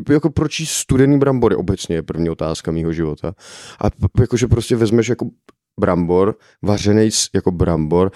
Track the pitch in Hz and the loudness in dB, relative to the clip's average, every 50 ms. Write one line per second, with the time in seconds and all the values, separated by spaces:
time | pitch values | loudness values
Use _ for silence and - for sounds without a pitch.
0 | 113 - 143 156 - 165 139 - 156 151 - - 160 - - - - - 135 127 | 0 0 0 2 0 0 0 -2 -2 -2 -4 -8 -8 -6 -6 -6 -2 0 2 4
1 | 135 135 143 139 139 139 135 127 117 110 98 - 90 87 98 90 - - 85 82 | 4 4 4 4 4 2 2 2 2 2 2 0 -2 -2 -4 -4 -4 -6 -6 -6
2 | 78 - 78 80 85 82 80 - 80 80 80 - - 85 82 82 80 82 80 80 | -6 -6 -4 -4 -2 -4 -4 -4 -4 -6 -6 -6 -6 -6 -4 -4 -2 -4 -2 -2
3 | 82 78 73 - - 85 95 - - - - - - - - - - 104 - - | -4 -4 -6 -6 -8 -10 -12 -12 -16 -20 -20 -20 -20 -20 -10 -6 -4 -4 -4 -2
4 | 98 92 - - 123 - - 110 120 113 - 117 110 - 131 117 113 104 107 117 | -4 -2 2 2 0 2 0 0 0 0 0 0 0 0 0 2 2 2 2 2
5 | 110 117 120 - - 117 - _ _ _ - _ _ _ _ - 98 95 90 87 | 2 2 -2 -4 -4 -8 -10 _ _ _ -20 _ _ _ _ -2 0 0 2 2
6 | 87 85 87 90 95 101 113 - _ _ _ _ - 92 104 98 90 101 104 107 | 0 2 2 2 2 0 -2 -6 _ _ _ _ -2 -2 0 0 2 2 4 4
7 | 110 110 107 - - - - 98 - 104 92 82 87 85 85 78 78 78 82 87 | 4 2 0 -2 -4 -2 -2 -2 -2 0 0 0 0 0 0 0 0 0 2 2
8 | 92 95 - | 0 0 -2